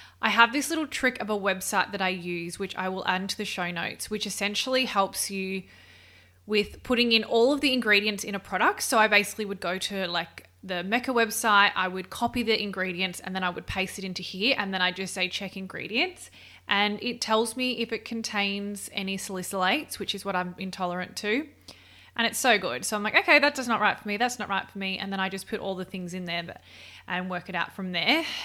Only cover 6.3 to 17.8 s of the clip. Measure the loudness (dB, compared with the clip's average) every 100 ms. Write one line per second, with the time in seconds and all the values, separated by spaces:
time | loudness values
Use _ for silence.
6.3 | _ 0 2 2 -4 0 2 6 4 4
7.3 | 4 6 4 2 2 4 4 4 -2 -4
8.3 | -8 -4 2 2 2 2 4 6 6 4
9.3 | -2 -6 -4 -4 -4 -4 -4 -2 -2 -4
10.3 | -10 -20 _ -8 -6 0 0 2 2 2
11.3 | 2 4 8 6 4 -2 -2 -8 -2 -2
12.3 | 0 2 0 0 -4 -4 -2 -4 -4 -8
13.3 | -2 -2 -2 -4 -4 -4 -4 -8 -8 -8
14.3 | -2 2 2 0 0 0 -2 -6 -4 -4
15.3 | -4 -8 -8 -10 -10 -4 -2 -2 -4 -18
16.3 | -20 -20 -18 0 2 2 0 -4 -4 2
17.3 | 2 2 -2 -2 -2